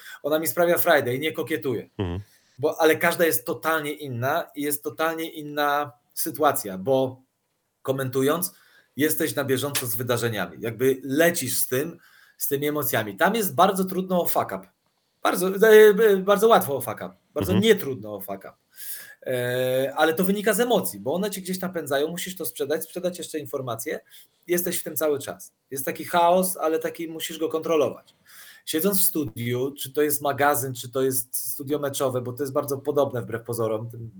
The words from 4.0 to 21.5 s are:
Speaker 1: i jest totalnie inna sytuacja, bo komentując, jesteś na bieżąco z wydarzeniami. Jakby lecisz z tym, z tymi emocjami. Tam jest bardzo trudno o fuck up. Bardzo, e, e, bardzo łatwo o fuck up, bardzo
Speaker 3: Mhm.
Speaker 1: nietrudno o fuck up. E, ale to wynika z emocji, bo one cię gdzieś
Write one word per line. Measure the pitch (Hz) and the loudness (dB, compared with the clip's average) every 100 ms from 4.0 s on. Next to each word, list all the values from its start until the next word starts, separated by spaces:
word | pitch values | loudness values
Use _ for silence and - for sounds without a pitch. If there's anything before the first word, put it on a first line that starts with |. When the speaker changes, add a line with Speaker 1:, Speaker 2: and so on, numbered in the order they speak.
| 147 117 127 165 - 147 | -8 -4 -2 -2 -4 -6
Speaker 1:
i | |
jest | 147 147 | -4 -4
totalnie | 151 - 160 160 165 | -6 -4 -4 -2 -8
inna | 156 147 147 143 143 139 - _ | -8 -8 -2 0 0 -2 -10 _
sytuacja, | - - - 147 131 98 92 | -8 -6 2 2 2 -4 -6
bo | 98 135 131 127 _ _ _ _ _ _ | 0 2 2 -4 _ _ _ _ _ _
komentując, | - 135 131 135 135 165 180 - _ _ _ - | -6 -4 -2 0 0 0 -4 -10 _ _ _ -2
jesteś | 151 156 156 123 | 0 2 -2 -2
na | |
bieżąco | 131 127 143 131 120 | 0 0 -2 -4 -4
z | 110 | -4
wydarzeniami. | 123 120 117 104 90 - | -2 0 0 -2 -6 -6
Jakby | 110 107 127 135 | -8 0 0 0
lecisz | 139 139 170 170 123 - | -2 2 4 2 -4 -4
z | - | -2
tym, | 127 165 - _ _ _ _ | -2 -4 -8 _ _ _ _
z | - | -4
tymi | 139 147 | -2 -2
emocjami. | 147 135 120 104 98 | -2 -2 -2 -2 0
Tam | - 226 | 0 2
jest | 190 131 | 0 4
bardzo | 190 190 185 | 4 4 -2
trudno | 185 185 180 | -4 -2 0
o | 165 | 0
fuck | 156 110 | -2 -2
up. | 95 - _ _ _ _ _ | -6 -12 _ _ _ _ _
Bardzo, | - - 185 | -2 0 0
e, | 196 220 214 214 202 226 | 4 10 12 10 10 6
e, | 196 | 4
bardzo | 190 202 226 | 4 4 6
łatwo | 202 185 135 | 6 4 -2
o | |
fuck | 113 101 | -4 -8
up, | 92 - _ | -10 -14 _
bardzo | 147 143 | -4 0
Speaker 3:
Mhm. | 185 | 4
Speaker 1:
nietrudno | 220 202 104 98 104 104 | 4 4 2 -8 -10 -12
o | |
fuck | 98 98 | -10 -12
up. | - - _ - - - - - - | -14 -20 _ -18 -14 -12 -14 -12 -4
E, | 127 123 123 127 131 135 143 | -2 0 0 0 0 0 2
ale | 160 | 2
to | 165 | 4
wynika | 185 202 208 | 2 2 0
z | 196 | 2
emocji, | 247 220 - 101 | 2 2 0 -6
bo | 110 | -4
one | 170 208 | -2 -4
cię | 190 | -6
gdzieś | 185 | -8